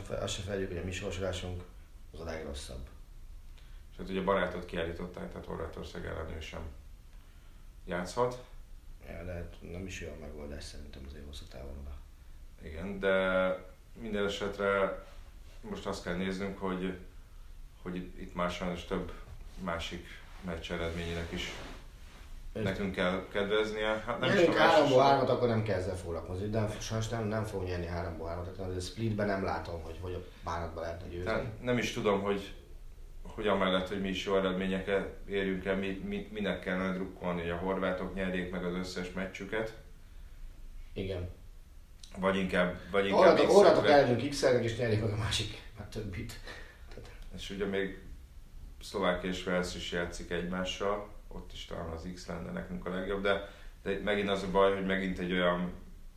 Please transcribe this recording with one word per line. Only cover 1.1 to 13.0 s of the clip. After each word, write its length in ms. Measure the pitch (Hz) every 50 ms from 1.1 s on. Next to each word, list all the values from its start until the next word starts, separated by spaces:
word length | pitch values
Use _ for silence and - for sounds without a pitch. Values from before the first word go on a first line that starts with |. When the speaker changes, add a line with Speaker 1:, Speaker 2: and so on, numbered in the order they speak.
| 92 90 95 92 90 87 90 90 90 87 - - - - - - - - - - -
Speaker 1:
az 60 | 80
a 40 | 82
legrosszabb. 640 | 82 80 80 78 73 71 71 - - 62 62 - - - - - - - - - - - - - - - - - - - - - -
Speaker 2:
És 60 | - -
hát 120 | 92 87
ugye 120 | 95 95
Barátot 440 | 92 92 98 92 90 87 - 90 87
kiállították, 640 | - - 87 82 85 85 85 90 87 - 90 90 87
tehát 140 | - 85 82
Horvátország 600 | - 87 85 82 82 82 - 87 82 - 87 85
ellen 240 | 85 82 82 80 80 80
ő 40 | 80
sem 220 | 78 - - 80 78 78 - - - - - - - - - - - - - - - - - - - - - - -
játszhat. 580 | 95 87 87 90 - - 120 123 123 123 - - - - - - - - - - - - - - -
Speaker 1:
Ja, 140 | 85 85 87
de 60 | 90 90
hát 220 | 87 87 85 - - - 85
nem 140 | 85 87 95
is 160 | 92 87 -
olyan 160 | 87 78 76 76
megoldás 460 | 76 73 73 76 73 71 71 73 -
szerintem 380 | - - 73 73 71 - 71 67 69
azért 180 | 73 73 71
hosszú 200 | 71 71 - -
távon 320 | - - - 67 69 71 71
oda. 140 | 69 69 - - - - - - - - - - - - - - - 85
Speaker 2:
Igen, 320 | 73 78 87 98 101
de 560 | 95